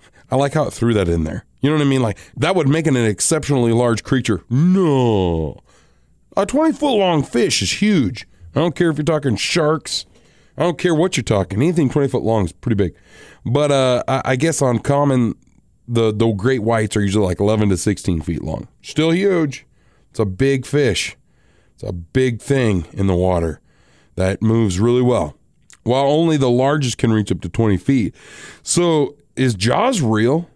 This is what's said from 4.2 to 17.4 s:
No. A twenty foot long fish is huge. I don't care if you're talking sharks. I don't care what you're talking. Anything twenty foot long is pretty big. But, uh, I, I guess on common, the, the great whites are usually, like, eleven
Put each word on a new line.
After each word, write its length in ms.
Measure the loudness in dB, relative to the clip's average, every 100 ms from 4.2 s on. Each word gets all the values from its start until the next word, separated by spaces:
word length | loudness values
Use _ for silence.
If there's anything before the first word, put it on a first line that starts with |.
| 0 -4 -2
No. 1120 | 0 2 4 2 2 2 2 0 0 -4 -8 _ _ _ _ _ _ _ -4
A 100 | -2
twenty 280 | 0 0
foot 220 | 0 0 2
long 280 | 2 0
fish 380 | 0 -2 0 -2
is 200 | -4 -2
huge. 460 | 0 2 0 -4 -16 -20 -8 -2
I 40 |
don't 160 | -2 0
care 140 | -2
if 80 | 0
you're 80 | -2
talking 300 | -2 -2 -4
sharks. 720 | -2 -2 0 -2 -6 -10 -12 _ _ _ _ -4
I 60 |
don't 140 | -4 -2
care 180 | 0 0
what 220 | 0 -2
you're 60 |
talking. 380 | 0 0 0 0
Anything 280 | 0 2 0
twenty 180 | 0 0
foot 160 | -2
long 220 | 0 0 -2
is 60 |
pretty 240 | -4 -4 0
big. 200 | -2 -4 _ -20 -20 -12 -2
But, 260 | 0 2
uh, 320 | 2 2 0 0
I, 140 | -4 -2
I 100 | 0
guess 260 | 0 0
on 180 | 0 0
common, 540 | 0 0 2 2 0 -4 _ _ _ _ -4
the, 260 | 0 0
the 180 | 2 0
great 300 | 0 0 0
whites 340 | 0 -2 0 0
are 60 |
usually, 240 | 0 0 0
like, 140 |
eleven 300 | 0